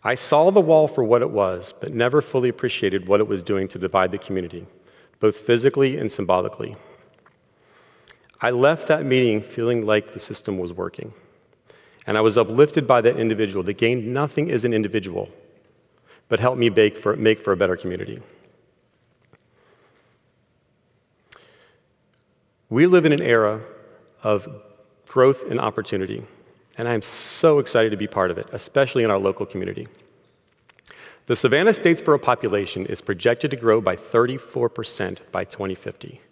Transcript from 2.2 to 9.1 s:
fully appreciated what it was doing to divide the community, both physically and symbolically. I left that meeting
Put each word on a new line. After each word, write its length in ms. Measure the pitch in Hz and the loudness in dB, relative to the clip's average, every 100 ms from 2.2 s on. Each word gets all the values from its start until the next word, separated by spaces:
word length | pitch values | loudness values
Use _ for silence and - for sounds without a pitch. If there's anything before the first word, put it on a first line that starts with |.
fully 280 | 143 131 123 | 0 -2 -2
appreciated 580 | 117 127 - 101 95 90 | -2 -6 -2 -2 -4 0
what 120 | 101 | 2
it 80 | 107 | 2
was 140 | 101 | -2
doing 260 | 87 98 95 | -4 -4 -4
to 100 | - | -6
divide 340 | 90 95 92 | -2 0 0
the 60 | 98 | -4
community, 480 | - 95 85 87 - _ _ _ _ _ | -6 -6 -6 -12 -18 _ _ _ _ _
both 160 | 107 101 | -2 -2
physically 640 | - 120 127 139 135 131 | 0 2 2 2 -2 -2
and 140 | 117 | -8
symbolically. 640 | - 92 92 95 - - 110 - - _ _ _ _ _ _ _ _ _ _ _ - _ _ | -8 -2 0 -2 -8 -14 -14 -20 -20 _ _ _ _ _ _ _ _ _ _ _ -20 _ _
I 100 | 113 | -2
left 380 | 123 135 160 - | 4 2 2 0
that 180 | 156 | 0
meeting 360 | 143 | 2